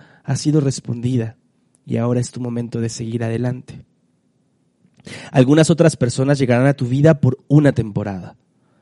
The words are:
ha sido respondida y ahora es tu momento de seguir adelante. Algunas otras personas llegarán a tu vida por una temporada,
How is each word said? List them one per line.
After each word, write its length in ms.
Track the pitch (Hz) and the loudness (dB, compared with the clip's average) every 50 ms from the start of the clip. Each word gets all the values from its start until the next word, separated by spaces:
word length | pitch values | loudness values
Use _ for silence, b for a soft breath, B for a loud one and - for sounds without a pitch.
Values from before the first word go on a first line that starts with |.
| b b b b | b b b b
ha 140 | b - 135 | b -6 -6
sido 240 | 123 - 151 147 156 | -4 -2 0 0 2
respondida 760 | 143 139 127 - - - 117 120 117 123 127 120 110 110 - _ _ _ _ _ _ _ _ _ _ | 0 0 -4 -6 -8 -10 -8 -6 -4 -2 -2 -2 -4 -4 -8 _ _ _ _ _ _ _ _ _ _
y 120 | - 120 | -6 -4
ahora 240 | 117 117 120 123 123 | -2 -2 0 -2 -2
es 100 | 123 - | -4 -6
tu 100 | - - | -8 -10
momento 400 | 127 120 117 120 120 113 - 120 | -10 -8 -8 -8 -8 -6 -6 -6
de 80 | 117 113 | -6 -6
seguir 360 | 113 - 117 110 113 117 117 | -6 -8 -10 -8 -6 -6 -4
adelante. 600 | 113 113 117 123 123 123 127 - - - - - _ _ _ _ _ _ _ _ _ _ _ _ _ _ _ _ _ _ _ _ _ _ _ - B B B B B | -4 -4 -4 -4 -4 -6 -8 -12 -18 -20 -20 -20 _ _ _ _ _ _ _ _ _ _ _ _ _ _ _ _ _ _ _ _ _ _ _ -20 B B B B B
Algunas 360 | B 143 127 127 147 160 160 - | B 4 4 6 6 4 4 4
otras 280 | 170 143 170 160 - | 4 4 4 2 2
personas 420 | - - 120 - - 131 139 147 135 | 0 -4 -4 -2 -2 0 0 0 0
llegarán 280 | 135 120 123 120 131 | 2 2 2 2 2
a 80 | 139 143 | 2 0
tu 120 | - 127 | 0 -2
vida 340 | 120 127 139 143 160 160 143 | -2 0 2 4 4 4 4
por 240 | - 123 - - _ - | 2 0 0 0 _ 4
una 240 | 143 151 147 139 | 4 6 6 4
temporada, 640 | 123 - 110 107 101 110 104 104 98 92 85 - - _ _ _ _ _ _ _ _ _ | 2 0 -4 -4 -4 -6 -6 -6 -8 -10 -12 -16 -20 _ _ _ _ _ _ _ _ _